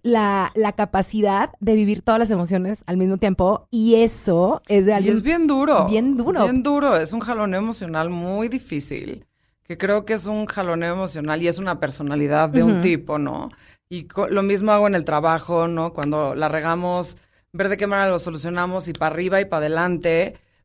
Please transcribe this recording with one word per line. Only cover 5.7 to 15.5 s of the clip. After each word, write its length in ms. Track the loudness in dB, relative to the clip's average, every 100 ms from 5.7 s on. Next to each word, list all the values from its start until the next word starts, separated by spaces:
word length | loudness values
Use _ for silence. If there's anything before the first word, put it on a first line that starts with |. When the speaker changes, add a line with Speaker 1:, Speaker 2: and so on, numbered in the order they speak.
| 4 4
Speaker 1:
bien 300 | 2 2 0
duro. 260 | 0 2
Speaker 2:
Bien 180 | 2 2
duro. 340 | 2 2 2 2
Es 160 | 0
un 60 | -4
jaloneo 400 | -4 -4 -2 -2
emocional 500 | -4 -4 -6 -4 -4
muy 360 | -4 -4 -4 -4
difícil, 800 | -6 -6 -6 -6 -8 -10 -14 -16 _ _ _
que 120 | -16 -6
creo 280 | 0 0 0
que 80 |
es 140 | -4 -4
un 180 | -4 -6
jaloneo 480 | -6 -4 -2 -4
emocional 480 | -4 -6 -6 -6 -2
y 60 | -2
es 100 | -2
una 220 | -4 -4
personalidad 720 | -6 -6 -4 -2 0 2 2
de 120 | 4
un 100 | 4
Speaker 1:
Ujú. 80 | 4
Speaker 2:
tipo, 360 | 2 0 -2 -4
¿no? 320 | -4 -6 -10 -16 -20 _ _
Y 140 | -16
co-, 240 | -10 -4 -2
lo 160 | 0
mismo 280 | 0 0 2
hago 140 | 4 4
en 80 |
el 100 | 2 0
trabajo, 640 | 0 0 0 0